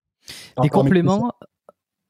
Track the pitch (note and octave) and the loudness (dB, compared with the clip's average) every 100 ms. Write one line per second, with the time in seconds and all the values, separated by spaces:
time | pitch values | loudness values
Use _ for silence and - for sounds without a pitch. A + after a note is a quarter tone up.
0 | _ _ - - - - D3 - C#3 F#3 | _ _ -20 -20 -14 -2 0 2 2 2
1 | E3+ G3 A#3+ - - _ _ _ _ _ | 2 0 -2 -8 -18 _ _ _ _ _
2 | _ | _